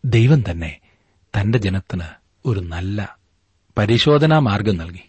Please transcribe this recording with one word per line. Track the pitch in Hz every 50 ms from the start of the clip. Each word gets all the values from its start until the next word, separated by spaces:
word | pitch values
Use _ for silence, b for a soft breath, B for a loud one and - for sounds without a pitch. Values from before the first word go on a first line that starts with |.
| -
ദൈവം | 127 113 113 117 131 160 143 101 85
തന്നെ | 82 82 80 78 73 _ _ _ _ _ _ _ _ _ _ _ -
തന്റെ | 101 98 107 117 120
ജനത്തിന് | 101 95 92 95 - _ - 90 85 78 - _ _ _ _ _ _
ഒരു | 135 110 98
നല്ല | 90 85 80 87 90 95 101 104 98 - - _ _ _ _ _ _ _ _ _ _ _ _
പരിശോധനാ | - 104 101 117 113 - 147 147 147 151 156 156 156
മാർഗം | 143 113 98 101 104 110 98
നൽകി. | 85 82 85 87 90 -